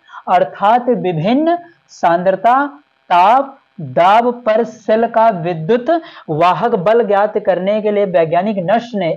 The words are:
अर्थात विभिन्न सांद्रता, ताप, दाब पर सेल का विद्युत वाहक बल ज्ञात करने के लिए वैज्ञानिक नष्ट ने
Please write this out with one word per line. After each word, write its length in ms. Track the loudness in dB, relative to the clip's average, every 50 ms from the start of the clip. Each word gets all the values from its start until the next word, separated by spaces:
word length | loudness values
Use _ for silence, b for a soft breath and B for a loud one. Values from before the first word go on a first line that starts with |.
| B B B B B 0
अर्थात 600 | 0 0 0 0 -4 -2 0 2 2 2 2 0
विभिन्न 680 | -2 -2 -2 -4 -4 -2 -2 0 0 0 0 0 -2 -2 -6 B B B B _
सांद्रता, 760 | -10 -2 0 0 0 2 0 0 -2 2 2 2 2 2 0 -2 -6 -14 _ _ _ _ _ _
ताप, 480 | 2 4 4 4 4 2 0 -2 -10 _ _ _ _ -14
दाब 460 | -14 -6 -2 2 4 4 4 4 2 0 -4 -4 -2
पर 200 | -2 0 0 -2
सेल 420 | -4 -8 -12 -4 -2 0 0 0
का 200 | 0 0 2 2 2
विद्युत 580 | 2 0 -4 -6 -6 -6 -2 -2 -2 0 0 -2 -2 -2 -2 B B B B -6
वाहक 460 | -2 0 2 2 2 0 -2 -2 -2
बल 300 | 0 0 2 2 2 2
ज्ञात 300 | 2 0 0 0 0 -2
करने 440 | -4 -2 -2 -2 0 0 -2 -2 -2
के 100 | -2 0
लिए 140 | 0 0 -2
वैज्ञानिक 520 | 0 0 0 0 2 0 -2 -2 -2 -4 -4
नष्ट 340 | -2 -2 -2 -2 -2 -4 -6
ने 140 | -4 -4 -4 -4